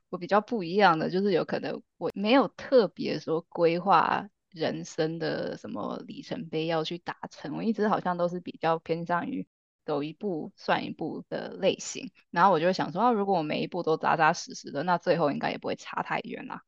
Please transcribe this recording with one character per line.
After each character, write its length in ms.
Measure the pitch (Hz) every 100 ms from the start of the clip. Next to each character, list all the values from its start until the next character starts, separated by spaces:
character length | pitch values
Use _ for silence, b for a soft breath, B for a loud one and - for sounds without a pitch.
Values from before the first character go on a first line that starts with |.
| _
我 80 | 180
比 100 | 175
较 140 | 202
不 220 | 214 240
一 120 | 170 190
样 240 | 196 160
的 100 | 156
就 120 | 175
是 100 | 202
有 140 | 170 -
可 120 | -
能 220 | - - - -
我 140 | -
没 200 | - 208
有 140 | 269 269
特 380 | - - 262 190
别 280 | - - -
说 220 | 156 160 -
规 300 | - 170 170
划 480 | 190 175 - - 202 _ _
人 320 | 170 156 156 170
生 320 | - 160 165
的 400 | 156 151 - -
什 120 | -
么 280 | - 123 123 -
里 160 | -
程 260 | - 160 165
碑 160 | 160 160
要 160 | 165
去 140 | 160 175
达 180 | - - -
成， 240 | - 160 156
我 80 |
一 100 | 190
直 140 | 208 208
好 120 | 185
像 180 | 180 175
都 100 | 175
是 120 | 180
比 180 | - -
较 160 | 160 165
偏 260 | - 165 170
向 200 | 175 -
于 220 | 175 185 _ _ _ -
走 180 | 147
一 80 | 147
步 400 | 160 208 165 196 -
算 280 | - 180
一 80 | -
步 320 | - 160 - -
的 240 | - -
类 260 | 180 185 -
型。 320 | - - 262 - _
然 160 | 175 190
后 60 |
我 80 | 170
就 60 | 170
会 80 |
想 180 | 190 156
说， 100 | 165
啊， 100 | 240
如 140 | 226 196
果 120 | 190
我 40 |
每 200 | 151 -
一 60 | 160
步 140 | 175
都 140 | 165 160
扎 220 | - 151
扎 160 | 156
实 200 | 175 -
实 160 | - 139
的， 140 | 139
那 140 | 175 175
最 180 | - 165
后 140 | 151
应 80 | -
该 100 | 147
也 80 | -
不 100 | -
会 80 | -
差 280 | - -
太 160 | - 156
远 260 | - - -
啦。 160 | 156